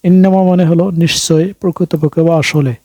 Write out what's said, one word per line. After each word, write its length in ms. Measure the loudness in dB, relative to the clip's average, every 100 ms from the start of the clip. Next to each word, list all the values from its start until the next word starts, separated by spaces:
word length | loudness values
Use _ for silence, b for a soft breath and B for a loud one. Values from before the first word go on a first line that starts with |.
ইন্নামা 380 | 4 4 4 2
মানে 220 | 2 2 2
হলো 260 | 0 0
নিশ্চয়, 600 | -2 -2 -2 -2 0 0 -4
প্রকৃতপক্ষে 600 | -6 -4 -4 -2 -2 0
বা 160 | 0 0
আসলে 360 | 0 -2 -2 -6